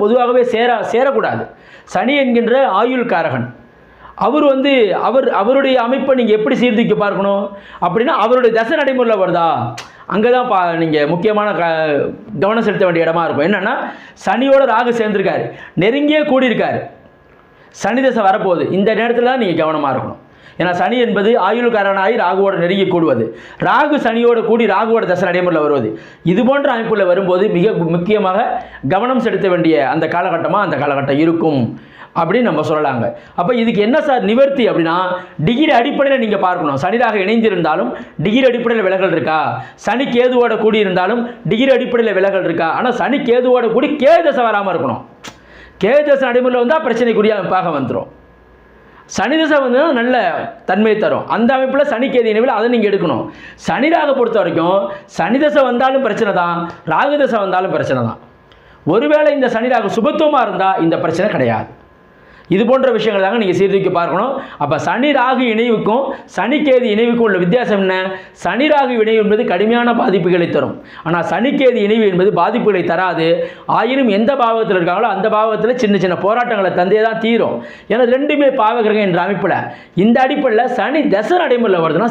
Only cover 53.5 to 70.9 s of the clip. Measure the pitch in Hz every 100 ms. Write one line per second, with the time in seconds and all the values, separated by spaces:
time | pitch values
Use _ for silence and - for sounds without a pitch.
53.5 | - - 175 302 330 302 262 226 214 175
54.5 | 165 165 185 - - - - 170 269 302
55.5 | 294 262 240 262 269 233 240 208 180 175
56.5 | 170 170 - - 160 277 294 254 226 190
57.5 | 185 190 147 135 127 113 - - - _
58.5 | - - - 143 196 294 302 302 277 247
59.5 | 220 247 240 202 226 262 320 302 285 214
60.5 | 180 190 185 165 160 170 175 - 160 120
61.5 | 110 - - - - _ - - - -
62.5 | 180 226 262 262 220 220 196 190 233 190
63.5 | 175 196 196 180 175 170 170 254 277 -
64.5 | - 147 - 170 208 294 277 254 254 247
65.5 | 214 240 214 196 240 269 - - - 208
66.5 | 294 294 254 233 208 240 233 226 185 175
67.5 | 247 220 202 190 185 190 - - - 170
68.5 | 214 302 294 262 240 220 220 196 214 233
69.5 | 180 214 240 240 233 - 185 175 180 170
70.5 | 156 120 - -